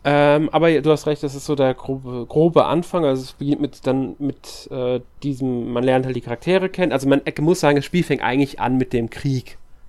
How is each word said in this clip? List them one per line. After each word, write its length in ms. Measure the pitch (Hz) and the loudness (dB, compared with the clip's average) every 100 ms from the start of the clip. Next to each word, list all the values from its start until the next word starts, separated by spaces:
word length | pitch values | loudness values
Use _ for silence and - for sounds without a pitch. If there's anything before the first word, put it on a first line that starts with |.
Ähm, 460 | 139 147 147 147 160 | 0 4 6 4 2
aber 320 | 156 170 147 | 2 4 4
du 100 | 151 | 2
hast 160 | 147 156 | 2 0
recht, 160 | 147 | -4
das 120 | 143 | -4
ist 100 | 139 | -8
so 100 | - | -4
der 200 | 143 131 | 0 0
grobe, 500 | 131 - 135 131 123 117 | 0 -6 -8 -8 -10 -2
grobe 380 | 151 165 156 | 2 4 4
Anfang, 400 | - 156 170 180 | 4 0 -2 -2
also 180 | 147 131 | 0 0
es 100 | 127 | -4
beginnt 280 | - 143 147 | -8 -4 -2
mit, 260 | 143 - 135 | -4 -4 -2
dann 300 | 131 127 - | -2 -2 -4
mit, 520 | 139 - - - - | -6 -6 -14 -20 -12
äh, 300 | 135 123 123 - - | -6 -4 -4 -6 -8
diesem, 500 | 143 131 131 123 117 | -6 -4 -2 -2 -2
man 120 | 120 | 0
lernt 220 | 127 127 131 | 2 2 0
halt 100 | 123 | -6
die 60 | |
Charaktere 480 | 120 120 170 185 185 | -6 -6 0 0 0
kennen, 220 | 185 180 | -2 0
also 140 | 127 135 | 0 2
man, 140 | 139 | 2
ich 140 | - - | 0 -2
muss 220 | 151 175 | 0 2
sagen, 160 | 147 143 | 2 2
das 80 | |
Spiel 200 | - 175 | 0 -2
fängt 180 | 160 139 | 0 0
eigentlich 380 | 113 131 139 - | 0 0 -2 -2
an 180 | 113 127 | -2 0
mit 160 | 127 | 0
dem 160 | 120 113 | -2 -4
Krieg, 480 | - 143 131 - - - - | -4 -4 -4 -6 -16 -20 -20